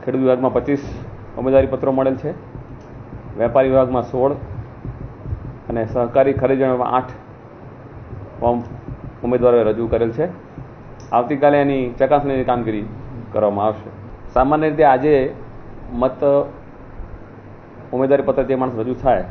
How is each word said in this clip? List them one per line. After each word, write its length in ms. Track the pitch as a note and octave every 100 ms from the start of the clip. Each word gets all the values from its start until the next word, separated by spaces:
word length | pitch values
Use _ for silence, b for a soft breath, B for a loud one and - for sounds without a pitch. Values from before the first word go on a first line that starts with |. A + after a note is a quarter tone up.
ખેડૂત 180 | - C3
વિભાગમાં 300 | C3 B2+ C3 A#2+
પચીસ 280 | A#2+ C#3+ C#3+ - - - - -
ઉમેદવારી 320 | B2 C3+ C3+
પત્રો 180 | C3 C3+
મળેલ 260 | C3+ C3+ C3
છે, 100 | D3 F3 - - - - - - - - - -
વેપારી 320 | A#2 B2+ C3
વિભાગમાં 320 | C3 B2+ B2+ A#2
સોળ 220 | C3 C3 C#3+ - - - - - - - - - - - - -
અને 120 | A#2 A2
સહકારી 480 | B2+ A#2+ C#3 C3+ C3+
ખરીદ 180 | C3 C3+
વિભાગમાં 320 | C3+ B2+ A#2+ B2
આઠ 160 | B2+ - - - - - - - - - - - - -
ફોર્મ 200 | A#2 A#2+ A#2 - - - - - A#2+
ઉમેદવારોએ 380 | B2 B2 A#2+ A2
રજૂ 180 | G#2+ A2+
કરેલ 180 | A2+ A#2 A#2
છે. 80 | E3+ F3+ - - - - - - -
આવતીકાલે 500 | A#2 B2+ C#3+ C#3+ D3
એની 220 | C#3+ C#3 B2 A#2+
ચકાસણીની 500 | C3+ C#3+ C#3+ C3+ B2+
કામગીરી 360 | B2 A2 G#2+ G#2 - - A#2 -
કરવામાં 320 | G#2+ G#2+ G2+ G#2+
આવશે. 220 | G#2 - - - - -
સામાન્ય 360 | - C3 D3+ D#3
રીતે 160 | D3+ D3+
આજે 300 | B2+ D3 D3 C3 - - - - - - B2
મત 200 | C3 B2+ C#3+ C#3+ - - - - - - - - - - - - - - - B2+
ઉમેદવારી 320 | C3+ C#3 C3+
પત્ર 160 | C3+ B2
જે 60 | C3
માણસ 180 | C3 A#2+
રજૂ 160 | A2 B2+
થાય 240 | C3+ G#2+ F2+